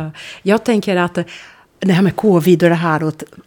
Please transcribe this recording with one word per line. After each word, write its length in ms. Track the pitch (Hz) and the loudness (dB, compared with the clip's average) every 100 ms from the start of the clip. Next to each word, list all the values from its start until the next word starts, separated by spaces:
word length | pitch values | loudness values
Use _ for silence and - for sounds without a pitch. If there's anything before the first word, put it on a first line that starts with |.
Ja. 80 | 156 - - - | -10 -12 -20 -8
Jag 200 | 185 214 | -2 0
tänker 320 | 226 220 196 185 | 0 -2 0 -2
att 220 | 175 175 170 - - - _ - | -2 -4 -8 -12 -20 -20 _ -6
det 140 | 190 | 0
här 80 | 175 | 2
med 140 | 190 - | 2 0
covid 480 | 220 175 160 170 | 2 2 4 4
och 60 | 170 | 4
det 60 | 170 | 2
här 280 | 170 156 | 0 -2
och 60 | 156 | -4
att, 140 | 151 - - | -8 -14 -20